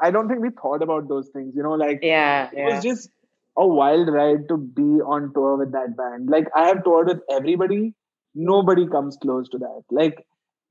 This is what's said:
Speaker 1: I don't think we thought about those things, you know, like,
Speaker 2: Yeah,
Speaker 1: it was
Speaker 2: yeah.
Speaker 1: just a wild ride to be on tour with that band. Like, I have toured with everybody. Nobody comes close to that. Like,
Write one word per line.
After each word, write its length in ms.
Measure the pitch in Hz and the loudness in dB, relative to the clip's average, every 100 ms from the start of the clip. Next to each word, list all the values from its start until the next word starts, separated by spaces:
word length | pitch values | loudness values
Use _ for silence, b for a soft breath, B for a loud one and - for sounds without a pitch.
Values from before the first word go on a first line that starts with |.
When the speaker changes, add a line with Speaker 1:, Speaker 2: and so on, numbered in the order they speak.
Speaker 1:
I 80 | 170 | 0
don't 180 | 208 220 | 2 0
think 120 | 247 | -2
we 80 | 240 | -4
thought 320 | 240 135 147 | -4 -4 -2
about 260 | 160 156 143 | -2 -2 -2
those 200 | 139 135 | -6 -6
things, 240 | 139 131 131 | -12 -10 -6
you 60 | |
know, 100 | 147 | -2
like, 280 | 156 147 147 | 0 0 0
Speaker 2:
Yeah, 480 | 165 156 147 143 131 | 0 2 2 0 -2
Speaker 1:
it 100 | 139 | -4
was 200 | 143 139 | -2 -2
Speaker 2:
yeah. 60 | 226 | -4
Speaker 1:
just 200 | 247 - _ _ _ _ - | -6 -10 _ _ _ _ 0
a 100 | 190 | 2
wild 420 | 151 139 156 170 | 4 4 4 2
ride 400 | 147 147 151 147 | 2 2 2 0
to 80 | 160 | -4
be 420 | 131 127 147 151 | -4 -2 2 2
on 320 | 139 147 143 | 2 -2 -2
tour 220 | 143 135 139 | 0 0 0
with 160 | 135 | -2
that 240 | 131 123 117 | -4 -6 -6
band. 320 | 123 120 127 | -8 -6 0
Like, 180 | 156 156 | 0 2
I 120 | 156 170 | 2 2
have 160 | 185 | 2
toured 240 | 175 165 170 | 4 4 4
with 120 | 170 - | -2 -2
everybody. 640 | 135 139 180 190 202 220 - _ _ _ | -2 0 0 0 0 -4 -8 _ _ _
Nobody 520 | - 170 196 190 180 170 | -6 2 2 4 2 2
comes 300 | 147 139 135 | 0 -4 -6
close 320 | 139 127 127 | -4 -4 -4
to 80 | 127 | -10
that. 240 | 123 - - | -10 -12 -4
Like, 360 | 127 160 147 - _ _ _ - | 0 0 -2 -20 _ _ _ -4